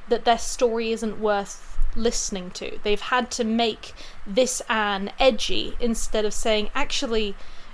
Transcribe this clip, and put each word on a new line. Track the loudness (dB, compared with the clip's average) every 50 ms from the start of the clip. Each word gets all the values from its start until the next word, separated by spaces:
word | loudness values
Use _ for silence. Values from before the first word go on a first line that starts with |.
| -2 0
that | 0 2 4
their | 4 4 4
story | 2 -2 0 2 2 2 2 0 0 -2
isn't | -2 -2 -2 -4 -4 -2
worth | 0 0 2 0 -2 -4 -10 -14 -10 -4 4 4 4 6 6
listening | 4 4 4 2 0 -2 -4 -6 -6 -8 -10
to. | -10 -10 -10 -8 -6 -4 0
They've | 2 0 0
had | 0 0 0 0 0 -2
to | -4 -4 -2
make | 0 0 2 0 0 -2 -4 -10 -16 -14 -14 -14 -14 -12 -10 -8
this | -2 2 2 2 2 0 -4 -4 -2
Anne | -2 0 0 0 -2 -2 -4 -6 -2 4
edgy | 4 4 4 4 0 2 0 0 0 -2 -2 0
instead | 0 0 2 2 0 0 2 2 0
of | 2 0
saying, | 2 2 2 2 2 0 0 0
"Actually, | 0 0 0 0 -2 -2 0 0 0 0 -2 -4 -6 -8 -8 -8 -8 -10 -10